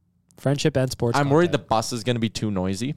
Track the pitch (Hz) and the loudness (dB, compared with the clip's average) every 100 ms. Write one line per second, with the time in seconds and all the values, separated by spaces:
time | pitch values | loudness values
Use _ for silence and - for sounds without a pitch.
0 | _ _ _ - - 143 160 143 131 - | _ _ _ -6 -2 0 0 0 0 -2
1 | 120 123 143 147 175 147 - 110 113 123 | 0 2 4 4 4 0 0 0 0 -4
2 | 107 120 110 - 110 98 92 95 127 | -2 -2 -2 -2 -4 -2 -2 -2 -6